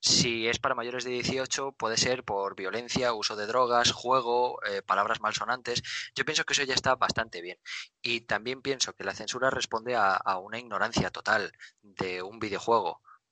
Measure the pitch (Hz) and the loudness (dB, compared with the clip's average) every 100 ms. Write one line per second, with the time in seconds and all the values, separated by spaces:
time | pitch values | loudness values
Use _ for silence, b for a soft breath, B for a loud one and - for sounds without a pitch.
0 | - - 123 113 113 120 135 127 120 123 | 2 4 4 2 0 2 0 0 -2 -4
1 | 123 123 113 131 131 - 139 - 110 110 | -4 -2 0 -2 -2 -4 -4 -4 -2 2
2 | 131 127 - 101 98 95 95 107 120 131 | 2 2 0 -2 -2 -4 -6 -4 -4 0
3 | 123 113 101 107 104 123 123 120 120 - | 2 2 -2 -4 -2 2 4 4 4 2
4 | 123 131 120 120 123 - 104 98 - 95 | 2 2 4 2 2 -2 -4 -4 0 2
5 | 107 107 107 107 107 127 120 120 B B | 2 2 0 -2 -2 -2 -2 -4 B B
6 | B - 139 156 156 139 135 127 131 131 | B -2 0 0 2 0 2 2 2 2
7 | - - 113 87 87 90 B B B _ | 2 0 -2 -6 -10 -12 B B B _
8 | - 117 - 104 113 131 135 131 - - | -4 -4 0 -2 -2 -6 -4 -2 -2 -4
9 | 98 98 107 123 131 131 113 113 113 120 | -6 -6 -6 0 0 0 -2 -4 0 2
10 | 98 92 101 92 101 113 123 101 107 113 | 4 4 2 -2 -4 -10 -6 -2 0 2
11 | 92 - - 107 92 - B _ 104 95 | 0 -2 0 0 0 -8 B _ -20 -6
12 | 95 90 95 113 107 95 - 117 87 - | -4 -4 -8 -6 -4 -2 2 4 2 -4
13 | B B _ | B B _